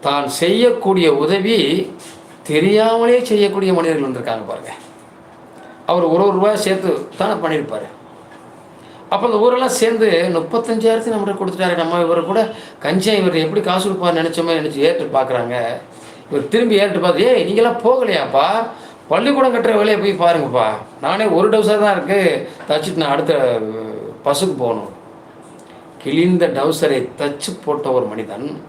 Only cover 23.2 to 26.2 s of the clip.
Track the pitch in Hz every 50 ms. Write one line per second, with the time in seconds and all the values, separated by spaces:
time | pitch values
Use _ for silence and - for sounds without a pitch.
23.2 | 139 - 160 143 131 123 120 113 110 107 110 113 110 110 107 - 107 110 - -
24.2 | - 139 143 143 190 185 147 - - - 98 - 98 - - - - - - -
25.2 | - - - - - - - - - - - - - - - - - 135 143 160